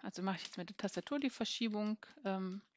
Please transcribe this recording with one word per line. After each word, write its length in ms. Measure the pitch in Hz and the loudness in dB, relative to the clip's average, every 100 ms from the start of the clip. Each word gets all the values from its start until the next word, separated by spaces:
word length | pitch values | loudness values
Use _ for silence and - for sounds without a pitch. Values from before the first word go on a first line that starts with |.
also 180 | 196 - | -8 -2
mache 180 | 190 180 | 0 0
ich 60 | - | -2
jetzt 120 | - | -6
mit 100 | 175 | -6
der 80 | 202 | -2
Tastatur 440 | 196 - - 285 | -2 0 0 2
die 100 | 277 | 2
Verschiebung, 640 | - 226 - 226 208 214 214 - - | 2 0 2 2 2 2 0 -4 -4
ähm, 360 | 226 190 190 190 - | 0 2 0 -4 -8